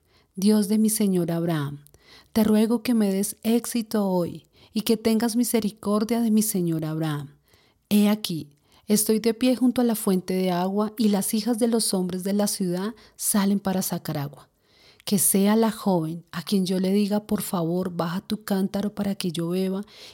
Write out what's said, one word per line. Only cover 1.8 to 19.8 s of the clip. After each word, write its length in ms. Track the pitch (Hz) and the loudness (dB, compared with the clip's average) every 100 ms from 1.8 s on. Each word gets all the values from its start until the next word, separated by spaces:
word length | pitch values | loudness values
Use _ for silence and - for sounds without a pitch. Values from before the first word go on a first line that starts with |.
| - _ _ - _ | -18 _ _ -20 _
te 100 | 226 | 0
ruego 400 | 214 214 220 233 | 4 4 4 2
que 100 | 233 | 0
me 160 | 233 202 | 2 2
des 280 | 190 196 - | 0 -2 -4
éxito 600 | 220 233 - 240 220 214 196 | 0 0 0 -6 -2 -2 0
hoy 380 | 180 170 165 - _ - | 0 -2 -6 -18 _ -8
y 100 | 220 | -4
que 120 | 214 220 | 0 0
tengas 400 | 226 220 233 233 | 2 0 0 0
misericordia 880 | 240 226 208 - - 208 220 233 | 0 0 -2 -4 -2 -2 0 0
de 100 | 226 | 2
mi 100 | 220 | 2
señor 440 | 214 190 170 160 156 | 2 0 -2 -2 -4
Abraham. 500 | 156 156 147 143 - _ _ _ _ - | -4 -4 -4 -8 -18 _ _ _ _ 0
He 180 | 208 208 | 4 4
aquí, 480 | 214 214 160 - _ _ _ - | 2 -4 -8 -10 _ _ _ 0
estoy 320 | 214 - 220 | 2 2 2
de 140 | 226 | 2
pie 240 | 220 254 240 | 0 0 2
junto 240 | 254 240 | 2 2
a 20 | |
la 120 | 240 220 | 0 0
fuente 380 | 202 185 180 | 0 0 0
de 160 | 185 185 | -2 0
agua 440 | 175 185 202 214 214 | 0 0 0 -2 0
y 120 | 214 | 2
las 240 | 196 196 | 2 0
hijas 260 | 220 208 220 | -2 -2 0
de 80 | 240 | 0
los 260 | 226 220 | 0 0
hombres 300 | 190 185 185 | -2 -2 -4
de 80 | 190 | -2
la 160 | 202 208 | 0 0
ciudad 480 | - 180 180 208 240 - - | -2 -2 -2 -6 -10 -18 -8
salen 420 | - 208 196 202 | -2 0 2 0
para 220 | 196 185 | 0 -2
sacar 360 | - 175 - 151 | -4 -6 -6 -8
agua. 300 | 143 - - _ _ _ - _ | -8 -12 -20 _ _ _ -20 _
Que 160 | - 202 | -2 0
sea 380 | - 196 202 220 | 2 4 4 4
la 140 | 226 | 2
joven 520 | 214 208 180 160 170 - | 0 0 0 0 -6 -12
a 100 | 170 | -10
quien 240 | - 202 180 | -2 0 0
yo 140 | 185 | 0
le 140 | 185 | 2
diga: 340 | 202 196 208 208 | 2 2 0 -2
'Por 140 | 202 | -6
favor, 500 | - 185 160 180 185 | -4 -4 -2 -2 -2
baja 280 | 170 170 185 | -4 -4 -4
tu 240 | - 214 - | -6 -8 -4
cántaro 500 | 190 196 202 202 208 | -2 -2 -2 -6 -4
para 200 | 202 196 | -6 -4
que 180 | 185 | -6
yo 160 | 160 170 | -4 -4
beba', 340 | 185 190 196 | -2 -2 -4